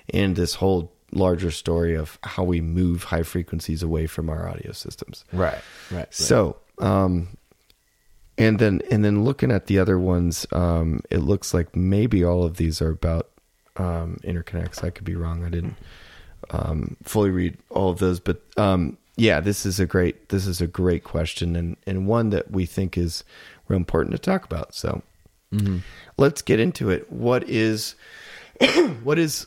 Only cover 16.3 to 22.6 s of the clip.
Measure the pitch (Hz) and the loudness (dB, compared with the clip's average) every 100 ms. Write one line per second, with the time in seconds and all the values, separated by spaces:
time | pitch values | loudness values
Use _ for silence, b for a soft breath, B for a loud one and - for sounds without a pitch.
16.3 | B - - - 78 50 - - 110 101 | B -8 -4 -2 -2 -4 -8 -4 2 2
17.3 | 90 87 - - - 95 85 92 90 - | 2 0 -4 -6 0 0 2 0 0 -2
18.3 | 90 - - 104 95 76 - _ - 110 | -4 -4 0 2 2 0 -4 _ 2 4
19.3 | 78 92 101 101 92 90 95 90 - - | 4 2 -2 -2 0 0 2 2 0 -4
20.3 | 98 95 87 85 - 90 85 - 80 82 | -2 -2 -2 -2 0 2 2 -2 -4 -4
21.3 | - 87 85 85 - - 92 98 117 113 | -4 -2 -2 -4 -6 -6 -2 0 2 2
22.3 | 101 - 98 | 0 -2 -2